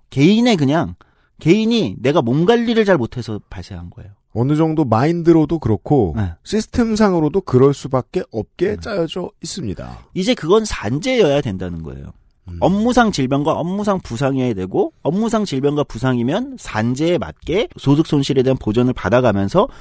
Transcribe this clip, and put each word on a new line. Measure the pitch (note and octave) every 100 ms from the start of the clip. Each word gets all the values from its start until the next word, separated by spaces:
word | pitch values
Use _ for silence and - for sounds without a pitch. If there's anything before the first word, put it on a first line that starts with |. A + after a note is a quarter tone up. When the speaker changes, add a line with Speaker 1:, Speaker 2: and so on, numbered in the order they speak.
| _
Speaker 1:
개인의 | C3 D3+ G#3+ B3 G3
그냥, | C3+ D#3+ B2+ F2+ _ _ _ _
개인이 | D3+ G#3 A3 A#3 C3+ F2
내가 | B2 E3
몸 | A#2 C#3 F3
관리를 | A#3+ A#3 A3+ G3+
잘 | F3
못해서 | A2+ B2+ A2+ G#2 -
발생한 | F#2 - F2+ F2
거예요. | - F#2+ - _
Speaker 2:
어느 | G#2+ C3 D3+
정도 | D#3+ D#3 C#3
마인드로도 | A2 D3 F3 E3 D#3+ D3 E3
그렇고 | A2 G2+ - D3 F#2 F2+
Speaker 1:
네. | F#2+ - -
Speaker 2:
시스템상으로도 | G#3+ - - A3+ G#3 G#3+ F3 D3+ F#3+
그럴 | - B2 C#3
수밖에 | C#3 C3+ B2+ - F#3 F#3+
없게 | A2+ G2+ - F#3 G3+
Speaker 1:
네. |
Speaker 2:
짜여져 | A#3 G3 E3 F#3 F3 _
있습니다. | - G3+ A#2+ F2 B1+ A#1+ -
Speaker 1:
이제 | E3 F#3+
그건 | B3 D3+ G#3+
산재여야 | G#3+ - G#2 C#3 B3+ B3+ E3+ C#3+
된다는 | C3 F#2+ F2+ E2+
거예요. | D2+ C2+ C#2+ - _ _ -
Speaker 2:
음. | E2+
Speaker 1:
업무상 | C3+ G3+ A#3 B3 A3+
질병과 | D#3+ B2+ C#3 D3+
업무상 | A2+ D#3+ G3+ G#3 F#3+
부상이어야 | - A#2 C#3 C3+ B2+
되고 | G2 F#2 B2+ D#4+ _
업무상 | C#3+ F#3 A3+ A3
질병과 | G3+ C3+ C#3+ D3
부상이면 | C#3 A2+ C3 B2 A#2+ F#3 C#4 B3+
산재에 | - G#2+ A2+ B2+ D#3+ E3+
맞게 | - - - F3 C4 -
소득 | - C#3+ D#3+
손실에 | D3+ C3+ C3+
대한 | B2+ C3
보전을 | - G#2+ B2+
받아가면서 | - F#2 A#2+ B2 G2+ G2 F3 C4 -